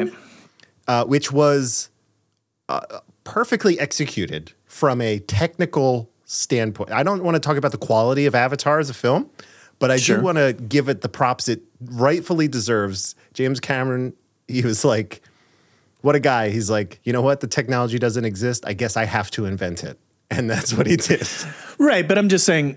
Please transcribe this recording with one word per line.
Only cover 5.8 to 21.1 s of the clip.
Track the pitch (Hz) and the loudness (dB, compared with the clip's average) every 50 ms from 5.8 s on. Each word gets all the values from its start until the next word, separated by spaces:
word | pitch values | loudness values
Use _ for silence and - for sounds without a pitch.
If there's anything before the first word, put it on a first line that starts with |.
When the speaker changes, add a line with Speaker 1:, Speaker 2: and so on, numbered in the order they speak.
| 135 131 127 120 113 - _ _ _ | 2 2 2 0 -4 -8 _ _ _
Speaker 2:
standpoint. | - - - - - 135 120 113 110 101 - 104 - 107 | -12 -10 -8 -4 -2 0 0 0 -2 -4 -6 -8 -4 -2
I | 120 143 | -2 0
don't | 185 202 185 180 | 0 -2 -2 0
wanna | 170 165 156 | 0 0 0
talk | - 147 147 | 0 0 0
about | 139 143 135 120 | 0 0 -2 -2
the | 107 | -4
quality | - - 113 110 113 120 135 139 143 | -2 0 2 2 4 2 2 2 2
of | 143 127 | 2 2
Avatar | 123 120 131 139 143 - 147 147 156 | 2 2 2 0 -2 0 0 0 2
as | 156 135 | 0 -2
a | 123 | -4
film, | - - 120 139 185 294 - - - - - - - - - _ _ | -2 0 2 2 2 0 -4 -10 -18 -20 -20 -20 -20 -20 -20 _ _
but | 131 127 | 0 2
I | 131 | 2
Speaker 1:
Sure. | 131 120 - - - | 2 2 2 2 2
Speaker 2:
do | 190 | 2
wanna | 185 170 156 143 131 117 | 2 2 4 4 2 2
give | - 120 104 135 143 127 135 | -2 -4 0 0 2 2 2
it | 131 95 | 0 -2
the | - 113 | -4 -8
props | - - 139 123 120 - - 123 | -2 0 0 0 0 0 -2 -4
it | 117 110 - _ _ _ | -4 -4 -6 _ _ _
rightfully | 123 117 123 117 123 139 160 180 - - 180 160 156 147 | -16 -10 -2 2 2 4 2 2 0 0 0 2 2 0
deserves. | 127 120 101 113 117 107 101 98 95 92 - - - _ _ _ _ | 0 -2 0 0 2 2 0 0 -2 -6 -8 -10 -12 _ _ _ _
James | - 131 131 139 123 | -2 0 0 0 -2
Cameron, | - - 139 127 127 131 127 127 127 127 - - _ _ _ _ _ | -2 -2 -2 -2 -2 -2 -2 -2 -4 -6 -8 -12 _ _ _ _ _
he | - 120 127 120 | -6 -2 0 0
was | 117 107 104 - | 0 0 2 2
like, | 143 113 110 107 101 - - _ _ _ _ _ _ _ _ _ _ _ _ _ _ _ _ - | 2 2 2 0 -4 -10 -18 _ _ _ _ _ _ _ _ _ _ _ _ _ _ _ _ 0
"What | 143 147 | 2 2
a | 147 | 4
guy." | 131 143 127 120 110 104 | 4 2 2 2 2 0
He's | 104 113 107 98 | 0 -2 0 0
like, | 110 104 101 87 - - _ | 0 0 -2 -4 -8 -8 _
"You | 117 120 | -2 0
know | 123 123 | 2 2
what? | 135 139 139 | 2 0 0
The | - | -2
technology | 113 - 151 123 117 131 123 123 117 117 123 | -4 -2 -2 -2 0 0 0 0 0 0 0
doesn't | 123 117 107 123 113 | 0 0 0 -2 -2
exist. | 110 98 95 120 123 123 - - | -4 -2 -2 -2 -2 -2 -4 -4
I | - 101 | -6 -4
guess | 98 120 110 - | -4 -4 -2 -2
I | 113 113 | -2 -2
have | 92 101 110 101 - - | -2 -2 -4 -4 -4 -6
to | - 107 | -6 -4
invent | 95 98 95 95 90 85 85 - | -4 -4 -4 -4 -6 -6 -6 -10
it." | - - - _ _ _ _ _ - | -12 -14 -16 _ _ _ _ _ -6
And | - - 123 113 | -4 -2 -2 -2
that's | 113 98 - - 117 | -2 -2 -2 -2 0
what | - - | 0 2
he | - 175 | 2 2
did. | - - - | 2 2 2